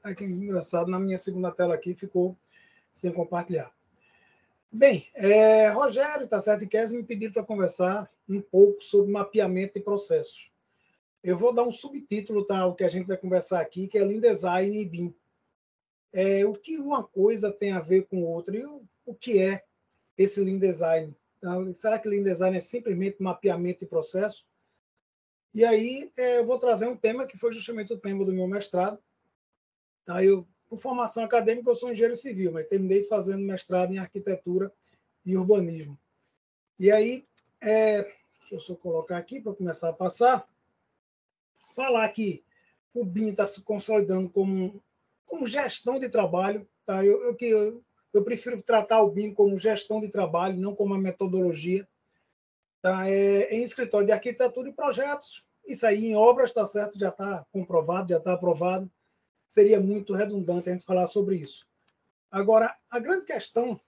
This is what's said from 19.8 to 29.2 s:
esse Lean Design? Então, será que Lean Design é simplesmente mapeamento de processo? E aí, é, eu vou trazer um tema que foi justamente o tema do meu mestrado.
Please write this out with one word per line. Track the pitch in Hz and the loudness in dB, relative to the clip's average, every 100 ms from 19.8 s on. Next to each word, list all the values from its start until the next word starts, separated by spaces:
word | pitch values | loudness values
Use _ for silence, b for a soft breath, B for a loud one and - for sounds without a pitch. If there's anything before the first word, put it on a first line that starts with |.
| _ _ _ - | _ _ _ 2
esse | 196 202 | 2 2
Lean | 190 190 | -2 0
Design? | 190 160 165 160 156 147 _ _ | 0 0 0 0 -2 -16 _ _
Então, | 180 180 190 180 | -6 -4 -6 -4
será | 214 220 | -2 -2
que | 220 | -2
Lean | 202 | 0
Design | 196 170 185 185 | 0 0 0 0
é | |
simplesmente | - 240 233 180 196 196 | -6 -8 -4 -2 -4 -4
mapeamento | 190 175 202 170 180 180 | -6 0 -2 0 -4 -6
de | - | -4
processo? | 165 156 185 202 - _ _ _ _ _ _ _ _ _ _ _ | -4 -4 -4 -4 -6 _ _ _ _ _ _ _ _ _ _ _
E | 214 233 | 2 4
aí, | 220 233 262 294 - | 4 0 -8 -12 -4
é, | 247 240 | 0 2
eu | 233 | 0
vou | 247 | 0
trazer | 247 208 233 | 0 0 -2
um | 240 | -2
tema | 220 247 269 | -2 -2 -8
que | 196 | -4
foi | 233 | -6
justamente | 220 202 226 196 | -6 -10 -10 -8
o | 214 | -8
tema | 196 196 | -6 -2
do | 190 | -2
meu | 185 185 | -2 -2
mestrado. | 202 - 180 190 214 _ _ | -4 -4 -2 -2 -6 _ _